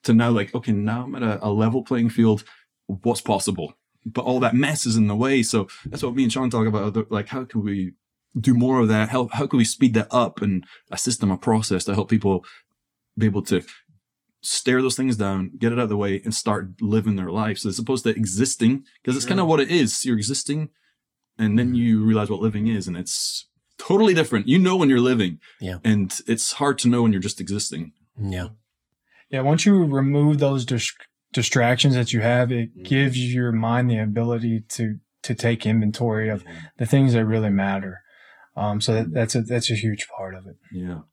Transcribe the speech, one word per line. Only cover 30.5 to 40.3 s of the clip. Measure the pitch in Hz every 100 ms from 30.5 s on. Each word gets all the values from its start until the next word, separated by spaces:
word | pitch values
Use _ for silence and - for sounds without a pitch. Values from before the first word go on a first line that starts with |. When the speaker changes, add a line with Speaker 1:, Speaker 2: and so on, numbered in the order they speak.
| 135 120
Speaker 4:
dis-, | 120 - - - _ _
distractions | 131 117 131 120 123 143
that | 127 120
you | 117
have, | 117 123 123
it | 120 117
Speaker 2:
Mm-hmm. | -
Speaker 4:
gives | 90 135 139 127 123
your | 123 123
mind | 113 113 120 123
the | 113
ability | 107 107 117 117 117 113 110
to, | - 110 104 _ _
to | -
take | 120 117 113 107
inventory | 110 107 107 120 107 110
of | 104
Speaker 2:
Yeah. | - - - -
Speaker 4:
the | 117
things | 139 135
that | 117
really | 110 110 107
matter. | 98 98 98 95 92 _ _ - - _ -
Um, | 104 107
so | 117
that, | 113 113
Speaker 1:
Mm-hmm. |
Speaker 4:
that's | 151 113
a, | 123
that's | 110 120 -
a |
huge | 107 110 104 - -
part | 95